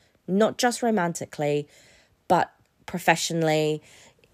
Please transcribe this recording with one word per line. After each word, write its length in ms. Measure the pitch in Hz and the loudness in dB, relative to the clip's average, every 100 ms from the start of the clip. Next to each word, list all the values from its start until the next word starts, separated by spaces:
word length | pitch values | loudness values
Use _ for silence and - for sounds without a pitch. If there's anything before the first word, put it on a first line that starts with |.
| _ _ - | _ _ -4
not 320 | 190 214 - | 2 2 2
just 240 | 247 233 | -2 0
romantically, 840 | 240 214 175 165 - - 147 147 147 - - _ _ _ - | 0 0 0 -4 -10 -4 -2 -2 -4 -14 -20 _ _ _ 0
but 260 | 175 - _ _ _ - | 2 2 _ _ _ -12
professionally, 960 | 180 - 165 - 165 160 156 156 151 - - - _ _ | -2 0 0 0 -2 0 2 0 -2 -8 -20 -20 _ _